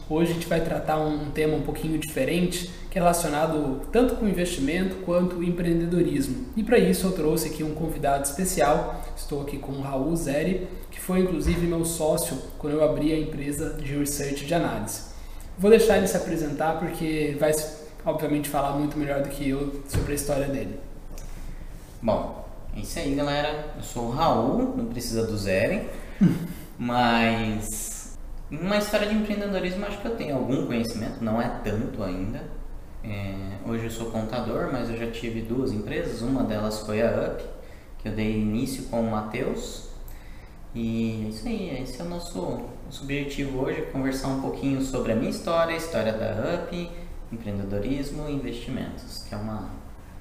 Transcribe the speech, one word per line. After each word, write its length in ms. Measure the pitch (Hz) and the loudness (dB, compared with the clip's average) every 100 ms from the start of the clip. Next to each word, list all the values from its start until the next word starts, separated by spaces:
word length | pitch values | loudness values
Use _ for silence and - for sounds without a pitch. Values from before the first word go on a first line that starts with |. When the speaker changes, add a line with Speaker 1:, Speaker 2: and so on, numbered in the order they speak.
| - | -2
Speaker 1:
Hoje 220 | 156 170 | 2 2
a 40 | 165 | 2
gente 120 | - | 0
vai 140 | 165 | 2
tratar 380 | - - - 156 | 2 0 0 2
um, 240 | 156 151 | 2 0
um 80 | 147 | -2
tema 240 | 156 156 151 | 2 2 2
um 60 | |
pouquinho 340 | 135 143 156 156 | 0 -2 -2 -2
diferente, 720 | - - 139 170 175 - - - - | -2 0 2 4 2 0 -6 -8 -4
que 80 | 190 | 4
é 20 | |
relacionado 800 | 175 170 143 147 160 151 139 - - | 4 4 2 2 2 2 0 -2 2
tanto 240 | 226 262 - | 4 6 4
com 120 | 214 | 2
investimento 720 | 175 175 - 135 175 190 - | 2 0 0 2 2 0 -2
quanto 440 | - 175 180 175 | 2 4 4 2
empreendedorismo. 1040 | 175 175 170 165 170 180 147 143 135 - - 214 | 0 2 4 4 4 4 4 2 0 -2 -4 -2
E 60 | |
pra 140 | - 233 | 6 8
isso 300 | 180 185 185 | 8 6 2
eu 40 | |
trouxe 340 | 165 151 165 156 | 2 2 2 0
aqui 160 | - | -2
um 100 | 156 | -2
convidado 480 | 156 160 143 139 143 139 | -2 -2 0 2 2 2
especial. 760 | - 180 175 143 160 - - - - | 0 0 4 6 6 2 -4 -6 -6
Estou 240 | - 143 | -4 -4
aqui 160 | 143 143 | -4 -6
com 140 | 135 | -6
o 100 | 139 | -4
Raul 340 | 135 135 143 170 | -2 0 2 0
Zeri, 520 | 135 143 175 190 - - - | 2 2 2 0 -2 -8 -10
que 80 | - | -8
foi 220 | - 185 | 0 4
inclusive 440 | 180 160 151 170 170 | 4 4 2 4 2
meu 180 | 165 | 2
sócio 540 | 160 - 151 170 - 131 - - | 0 2 2 2 0 -4 -8 -6
quando 140 | 151 | 0
eu 100 | 151 | 4
abri 280 | 151 - 151 | 4 4 2
a 60 | 156 | 2
empresa 540 | 147 131 143 147 151 147 | 0 -2 -4 -2 -2 -4
de 160 | 135 143 | -2 0
research 480 | 139 - 139 139 - | 0 0 -2 -2 0
de 80 | |
análise. 520 | 170 131 113 104 - - - - - - - | 2 2 -2 -4 -6 -10 -12 -12 -10 -10 4
Vou 140 | 196 | 8
deixar 260 | 226 - 190 | 10 10 6
ele 100 | 185 | 6
se 100 | 180 | 2
apresentar 600 | 175 160 147 139 156 165 | 0 0 0 0 2 2
porque 580 | 165 - 160 156 147 139 | -2 -2 0 2 2 4
vai, 120 | 151 156 - - - - 165 | 4 4 0 -8 -14 -6 -2
obviamente, 420 | 147 151 147 143 | 0 2 0 2
falar 260 | 147 139 139 | 0 2 2
muito 180 | 147 151 | 0 0
melhor 280 | 139 139 | 0 0
do 60 | 139 | 0
que 200 | - 139 | -2 0
eu 320 | 139 139 139 - | 0 0 -4 -2
sobre 240 | - - | 0 0
a 40 | 143 | 0
história 300 | 139 139 139 | 0 0 0
dele. 300 | 131 101 104 - - - - - - - - - - - - | -2 -4 -8 -10 -10 -10 -10 -8 -8 -8 -8 -10 -12 -12 -4
Speaker 2:
Bom, 420 | 110 95 - - - - - 107 | 0 2 0 -8 -10 -10 -8 -6
é 40 | |
isso 180 | 107 - | -6 -4
aí, 140 | 139 | 0
galera. 540 | 139 143 143 147 151 147 - | 0 2 0 0 -2 -6 -8
Eu 60 | |
sou 240 | - 120 117 | -8 -4 -2
o 40 | |
Raul, 600 | - - 113 120 214 262 - | 2 4 4 4 2 2 0
não 100 | 117 | -2
precisa 400 | 123 110 113 110 | -4 -2 0 0
do 100 | 101 | 0
Zeri, 460 | 98 95 123 196 - - - - | 2 4 4 0 -4 -8 -6 4
<laughs> 80 | 185 - 170 - - - | 4 4 -4 -8 -12 -6
mas 1400 | 120 123 117 117 113 113 110 107 104 - - - - - - - - | 0 4 6 6 4 2 0 -2 -4 -6 -6 -8 -10 -12 -10 -10 -8
uma 260 | 147 185 208 | -4 0 2
história 300 | 208 208 208 | 2 2 2
de 80 | 214 | 2
empreendedorismo 720 | 214 202 202 185 180 185 202 | 2 0 0 0 0 -2 -4
acho 140 | - | -4
que 80 | 226 | -4
eu 80 | - | -4
tenho 200 | - 135 | -2 0
algum 300 | 110 147 - | 2 0 0
conhecimento, 580 | 117 113 107 107 - | 0 0 -2 -4 -4
não 180 | 113 113 | 0 0
é 80 | 127 - | 0 -2
tanto 400 | 107 101 135 - | -2 -2 -2 -4
ainda. 380 | 95 92 101 139 - - - - - - | -4 -2 -4 -4 -6 -8 -8 -8 -10 -8
É, 300 | 110 101 98 98 98 98 117 | -6 -6 -6 -6 -6 -6 -4
hoje 160 | 117 113 | -2 -4
eu 60 | |
sou 200 | 110 113 | -4 -4
contador, 580 | 110 110 123 110 113 - | -4 -2 -2 -2 -2 -2
mas 180 | 127 113 | -2 -2
eu 80 | 113 | -4
já 120 | 117 | -4
tive 300 | - 117 110 | -4 -4 -4
duas 300 | 110 127 113 | -2 0 0
empresas, 480 | 104 127 156 - 110 | 0 0 0 -2 -2
uma 220 | 120 131 | 0 2
delas 360 | 107 107 107 - | 2 0 0 -2
foi 200 | - 107 | 0 2
a 80 | 117 - - | 4 4 0
Up, 100 | - - - - - - - | -4 -8 -10 -14 -16 -14 -8
que 80 | 107 | -4
eu 60 | |
dei 240 | 101 107 107 | 0 2 2
início 440 | 107 110 131 - - | 2 2 0 -4 -4
com 160 | 117 | 0
o 100 | 113 | 0
Matheus. 800 | 107 107 127 139 233 - - - - - - - - - - - 117 | 0 -2 -2 -2 -2 -6 -8 -10 -10 -10 -12 -12 -14 -14 -14 -10 -4
E 500 | 113 113 113 110 107 | 0 0 0 -2 -4
é 40 | |
isso 180 | 107 240 | -4 -4
aí, 340 | 208 180 127 | -4 -4 -6
esse 180 | 135 - | -6 -6
é 20 | |
o 60 | 175 | -6
nosso, 300 | 175 - - 82 - - - - | -6 -6 -6 -4 -4 -8 -10 -12
nosso 180 | - | -10
objetivo 560 | 135 143 139 - 135 131 135 | -4 -2 -2 -4 -2 -2 -2
hoje, 160 | 151 - | -2 -4
conversar 380 | 135 131 131 135 | -2 0 0 -2
um 120 | 131 | -2
pouquinho 400 | 127 - 139 135 | -2 -2 0 0
sobre 300 | 135 127 113 | 0 0 2
a 40 | 110 | 2
minha 140 | - | 2
história, 440 | - - 165 165 | -2 0 2 2
a 40 | 165 | 0
história 360 | - 117 110 | -2 0 0
da 500 | 110 107 101 143 175 | 0 0 0 0 -2
Up, 260 | - 175 175 - - - - | -4 -6 -6 -8 -8 -10 -8
empreendedorismo 960 | 113 104 98 98 101 127 143 - 147 147 | -8 -4 -4 -2 -2 0 -2 -2 -4 -4
e 40 | |
investimentos, 880 | 135 120 117 131 113 87 - - - - | -4 -4 -6 -6 -6 -6 -8 -12 -12 -8
que 80 | 104 | -6
é 20 | |
uma, 320 | 110 107 92 - - - - - | -6 -6 -8 -10 -12 -14 -14 -16